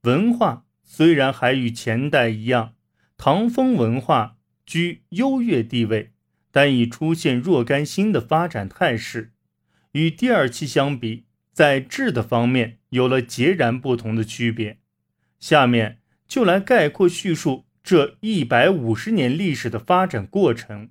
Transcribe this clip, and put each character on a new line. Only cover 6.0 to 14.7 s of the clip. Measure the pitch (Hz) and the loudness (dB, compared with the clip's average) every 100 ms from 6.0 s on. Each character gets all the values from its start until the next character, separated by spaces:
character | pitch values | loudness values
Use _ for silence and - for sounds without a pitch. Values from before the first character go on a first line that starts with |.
| 107 _ _ _ _ | -4 _ _ _ _
但 | 139 143 | 2 2
已 | 131 120 | 2 0
出 | - 156 | -2 -4
现 | 165 156 123 | 0 0 -2
若 | 156 156 | 2 0
干 | 120 143 147 | 2 -2 -2
新 | - 214 | -2 0
的 | 160 | 0
发 | - 156 170 | 0 -2 -2
展 | 117 98 | -6 -10
态 | - 170 113 | -2 -2 -2
势， | - 117 110 _ _ _ _ _ _ | -6 -12 -12 _ _ _ _ _ _
与 | 143 165 | -2 -2
第 | 160 247 | 0 0
二 | 214 131 | 2 0
期 | - 143 | -4 -2
相 | 151 139 139 | 0 0 -4
比， | 117 113 _ _ _ | -6 -10 _ _ _
在 | - 151 135 | 2 2 2
质 | 131 - 254 | -4 -6 -4
的 | 120 | -2
方 | 107 117 120 | -2 0 0
面 | 127 113 - _ | 0 -4 -8 _
有 | 123 127 | -2 0
了 | 131 | 0
截 | 120 - 135 | -4 -2 0
然 | 185 120 127 | 2 -2 -2
不 | 131 120 | -2 -4
同 | 110 | -2
的 | 113 110 | -4 -4
区 | - 117 | -4 -4
别。 | 113 107 | -4 -8